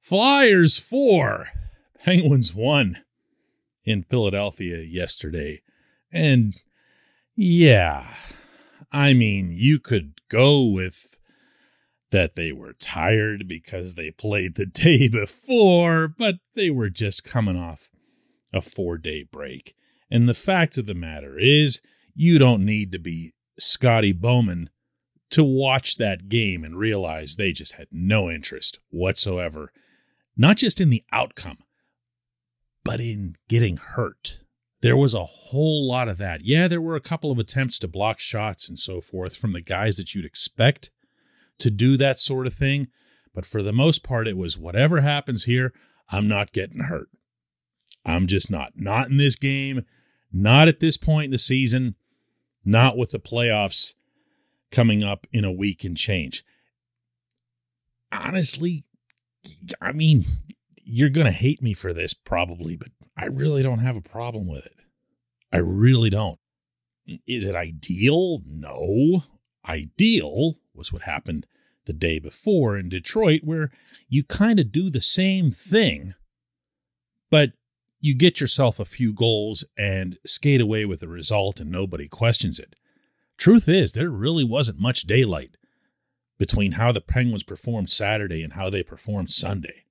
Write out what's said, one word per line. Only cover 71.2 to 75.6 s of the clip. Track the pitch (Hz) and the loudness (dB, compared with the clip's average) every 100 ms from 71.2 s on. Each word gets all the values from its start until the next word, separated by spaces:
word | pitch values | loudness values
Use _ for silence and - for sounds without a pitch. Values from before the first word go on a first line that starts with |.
| - 80 - _ _ _ | -6 -10 -10 _ _ _
the | - | -14
day | 78 85 78 | -4 -2 -2
before | 76 - - 196 127 101 | -6 -8 0 2 2 -2
in | 90 | -6
Detroit, | 92 - 220 214 156 | -8 -6 0 2 2
where | 151 160 151 _ _ - _ | 0 -4 -6 _ _ -20 _
you | 131 | -2
kinda | 143 - 208 220 | -2 0 2 4
do | 123 139 185 | 2 -2 -2
the | 131 | -2
same | - - 190 190 160 | -2 0 0 2 0
thing, | - | -2